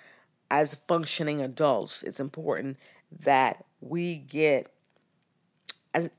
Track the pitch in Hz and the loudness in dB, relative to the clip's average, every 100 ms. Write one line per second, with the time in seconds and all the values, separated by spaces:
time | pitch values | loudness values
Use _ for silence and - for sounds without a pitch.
0 | - - _ _ - 143 151 - - 170 | -20 -20 _ _ 0 2 2 0 0 0
1 | 151 - 151 147 131 123 147 110 - - | 0 -2 -2 -2 -4 2 2 2 -2 -8
2 | - - 135 - 151 92 135 135 - _ | -8 -6 -8 -6 -4 -4 -4 -10 -16 _
3 | _ - 143 131 123 - - _ - 170 | _ -2 2 4 4 0 -10 _ -8 -4
4 | 175 156 135 147 156 131 - _ _ _ | -4 -6 -6 2 4 2 0 _ _ _
5 | _ _ _ _ _ _ - - _ 156 | _ _ _ _ _ _ -14 -14 _ -4
6 | 170 | -4